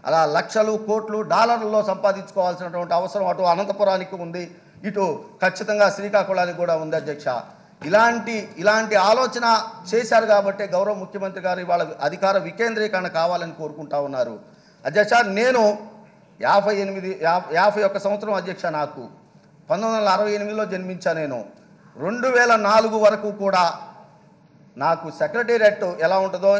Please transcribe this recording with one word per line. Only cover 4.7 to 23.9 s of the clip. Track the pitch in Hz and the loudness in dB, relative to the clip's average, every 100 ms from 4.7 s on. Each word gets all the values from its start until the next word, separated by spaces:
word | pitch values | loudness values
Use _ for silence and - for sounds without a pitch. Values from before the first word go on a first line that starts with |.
| - 185 | -12 -6
ఇటు | 202 185 139 - - | -2 -2 -2 -10 -2
ఖచ్చితంగా | 185 185 214 208 202 - | -2 -2 -4 4 4 2
శ్రీకాకుళానికి | 202 208 190 185 180 170 | 0 0 2 0 -2 -2
కూడా | 175 160 | -2 -2
ఉంది, | 156 160 | -2 -4
అధ్యక్ష. | 147 143 135 123 - - - _ 147 | -4 -6 -6 -6 -8 -20 -20 _ 0
ఇలాంటి, | 208 233 233 220 220 - - | 4 4 2 -4 -6 -8 -2
ఇలాంటి | 190 220 220 202 196 | 2 2 2 4 4
ఆలోచన | 233 262 240 233 220 - - - | 4 2 0 2 2 0 -14 -2
చేశారు | 220 226 233 220 | -2 4 2 6
కాబట్టే | 202 202 196 202 | 4 4 -4 -2
గౌరవ | 180 196 202 | 0 0 -2
ముఖ్యమంత్రి | 185 202 190 185 180 | -8 -8 -8 -6 -4
గారు | 180 | -4
ఇవాళ | 180 175 160 - 143 | 0 0 -2 -4 -6
అధికార | 175 190 196 165 | 0 0 0 -2
వికేంద్రీకరణ | - 226 220 214 185 180 165 | -4 -2 -2 -2 -2 -2 -2
కావాలని | 165 175 170 156 | 0 -2 -6 -10
కోరుకుంటా | 151 147 147 143 143 | -12 -12 -6 -4 -4
ఉన్నారు, | 135 120 107 - - _ _ | -2 -4 -6 -18 -20 _ _
అధ్యక్ష. | 135 160 208 240 220 196 | -2 0 4 4 4 2
నేను | 247 254 208 208 - - - _ _ _ | 2 4 4 2 -10 -20 -20 _ _ _
యాభై | 120 196 202 202 | 2 4 4 0
ఎనిమిది, | 196 196 185 190 160 | -2 -6 -8 -2 0
యా-, | 180 180 160 | 0 0 2
యాభై | 202 208 196 | 2 4 0
ఒక్క | 196 196 | 0 -2
సంవత్సరం, | 208 208 190 | -2 -2 -4
అధ్యక్ష. | 180 180 175 156 | -4 -6 -4 -4
నాకు | 147 139 120 - _ _ _ _ - | -6 -8 -16 -20 _ _ _ _ -4
పంతొమ్మిది | 170 226 220 | -2 0 0
వందల | 208 185 | 2 2
అరవై | 214 208 | 2 -2
ఎనిమిదిలో | 208 214 202 | -4 -4 -4
జన్మించా | 185 185 180 180 160 | -6 -8 -4 -2 -2
నేను. | 151 123 101 - _ - - - 160 | -4 -8 -10 -20 _ -20 -20 -8 -6
రెండు | 240 254 247 | -2 2 4
వేల | 240 226 202 | 4 4 6
నాలుగు | 220 220 214 | 4 4 4
వరకు | 208 208 208 196 | 4 4 -6 -4
కూడా | 196 185 170 - - | 0 2 2 -2 -14